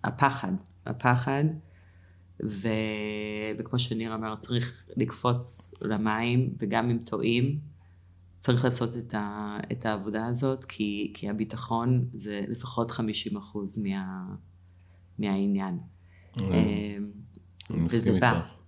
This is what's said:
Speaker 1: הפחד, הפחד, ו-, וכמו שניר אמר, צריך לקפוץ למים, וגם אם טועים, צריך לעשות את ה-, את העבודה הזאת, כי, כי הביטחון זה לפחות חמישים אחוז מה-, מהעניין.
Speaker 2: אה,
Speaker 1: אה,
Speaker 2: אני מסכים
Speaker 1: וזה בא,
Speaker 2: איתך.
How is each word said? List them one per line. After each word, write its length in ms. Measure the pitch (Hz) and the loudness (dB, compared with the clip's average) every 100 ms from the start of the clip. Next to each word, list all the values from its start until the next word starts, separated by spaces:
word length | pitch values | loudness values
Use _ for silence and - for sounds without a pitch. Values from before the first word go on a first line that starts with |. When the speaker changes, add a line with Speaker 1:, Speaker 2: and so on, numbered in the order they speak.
Speaker 1:
הפחד, 480 | - - 139 - - 185 - - - | -4 2 2 2 -4 -4 -6 -14 -8
הפחד, 580 | 123 127 123 139 139 156 160 - - - - - - - - | 2 4 4 4 2 2 0 -12 -20 -20 -20 -20 -20 -20 -8
ו-, 260 | 110 98 113 110 110 107 107 107 104 107 107 107 | -6 -2 0 0 0 -4 -4 -4 -6 -6 -6 -6
וכמו 220 | 113 123 | -2 0
שניר 360 | - 113 113 110 | 0 0 -2 -4
אמר, 200 | 110 107 | -6 -6
צריך 500 | - 120 120 - - - | -2 0 -2 -8 -8 -2
לקפוץ 760 | 117 - 123 123 - - - - | -2 2 2 2 2 0 0 -6
למים, 720 | 101 107 107 107 117 123 127 123 | -2 0 2 2 4 4 2 -2
וגם 300 | 101 113 120 | 0 2 2
אם 80 | 117 | 0
טועים, 640 | - 110 113 120 135 147 - - - - - - - - | -2 0 2 4 2 0 -6 -20 -20 -20 -20 -20 -20 -2
צריך 260 | - 120 | 2 4
לעשות 340 | 127 123 117 120 | 4 2 -2 -4
את 160 | 120 | -6
ה-, 440 | 107 104 104 104 104 - | -4 -4 -6 -8 -8 -6
את 140 | 123 110 | -4 -2
העבודה 400 | 104 101 110 117 | -2 -2 -2 -2
הזאת, 400 | 123 135 131 - | 0 0 0 -6
כי, 460 | - 104 101 104 | -2 -2 0 -6
כי 160 | 101 101 | -6 -6
הביטחון 760 | 104 107 110 - 113 120 127 123 | -4 -4 -6 -2 0 4 2 2
זה 280 | - 104 101 98 | -6 -6 -6 -4
לפחות 440 | 117 - - 113 | -6 -4 -2 -2
חמישים 460 | - 110 104 107 101 | 0 -2 -2 -4 -6
אחוז 400 | - 104 98 110 | -6 -8 -4 -4
מה-, 580 | 101 98 92 92 92 95 - - - - - - - - | -2 -2 -4 -8 -10 -12 -14 -20 -20 -20 -20 -20 -16 -4
מהעניין. 580 | 104 98 101 98 95 87 - - - - - - | 0 2 4 2 0 -4 -8 -20 -20 -20 -10 -4
Speaker 2:
אה, 40 | |
Speaker 1:
אה, 540 | 95 110 107 104 104 104 104 104 - - - - - | 2 4 4 2 -2 -6 -8 -10 -18 -20 -20 -20 -4
Speaker 2:
אני 100 | - | 0
מסכים 200 | 82 117 | 2 4
Speaker 1:
וזה 200 | 117 95 | 4 6
בא, 80 | 120 | 6
Speaker 2:
איתך. 120 | 95 - - | 4 -2 -14